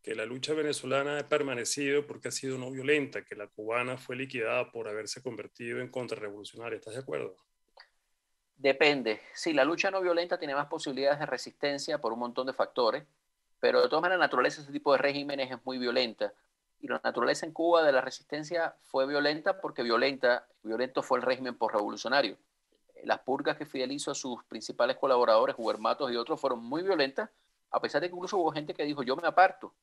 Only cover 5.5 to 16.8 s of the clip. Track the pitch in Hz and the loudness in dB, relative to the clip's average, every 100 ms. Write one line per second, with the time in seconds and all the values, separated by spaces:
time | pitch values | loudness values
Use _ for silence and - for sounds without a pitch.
5.5 | - 120 120 123 127 120 107 104 104 101 | -12 -8 -8 -6 -8 -6 -6 -8 -12 -16
6.5 | - 117 110 107 117 135 143 101 92 _ | -12 -10 -10 -10 -12 -6 -6 -6 -12 _
7.5 | _ _ - - _ _ _ _ _ _ | _ _ -20 -20 _ _ _ _ _ _
8.5 | _ 135 135 151 143 113 107 - - 170 | _ 2 6 4 4 0 -2 -8 -6 0
9.5 | 147 135 165 196 190 180 170 175 180 151 | 4 4 4 0 0 2 2 0 -4 -2
10.5 | 139 147 165 160 131 139 147 147 127 - | -2 -2 -6 -6 0 2 2 -2 -4 -6
11.5 | _ 143 143 143 147 113 117 120 120 131 | _ -2 -2 -4 -2 -2 -2 -4 -2 -4
12.5 | - - - 117 131 151 _ _ _ _ | 0 -2 2 2 2 -8 _ _ _ _
13.5 | _ 120 123 127 147 180 185 151 127 143 | _ 4 6 6 4 2 4 4 4 2
14.5 | 151 143 143 147 131 143 139 143 139 131 | 0 -10 -2 4 4 4 0 -4 -4 -4
15.5 | 123 127 131 123 123 123 107 104 - _ | -6 -6 -2 0 2 0 -2 -4 -6 _
16.5 | _ _ _ | _ _ _